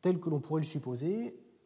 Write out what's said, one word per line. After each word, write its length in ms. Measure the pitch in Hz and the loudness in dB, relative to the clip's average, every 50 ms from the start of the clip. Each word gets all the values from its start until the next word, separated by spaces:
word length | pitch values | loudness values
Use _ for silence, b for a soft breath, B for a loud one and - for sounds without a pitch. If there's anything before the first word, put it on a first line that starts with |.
telle 180 | - 180 180 170 | 4 4 2 4
que 120 | - 170 | 2 0
l'on 100 | 156 143 | 0 0
pourrait 220 | 135 - 156 160 | 0 0 0 0
le 40 | 156 | 0
supposer 720 | 156 - 147 120 127 123 120 139 165 196 226 240 233 - - - - - _ _ | 0 -4 -6 -4 -4 -4 -2 -2 -2 -2 -2 -4 -6 -10 -14 -20 -20 -20 _ _